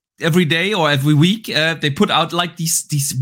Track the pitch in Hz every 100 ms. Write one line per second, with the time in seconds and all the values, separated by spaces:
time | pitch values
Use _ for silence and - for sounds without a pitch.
0 | _ - 160 170 160 165 185 208 156 143
1 | 147 147 175 220 - 151 160 151 151 139
2 | 208 143 165 170 175 - 165 - - 147
3 | 139 127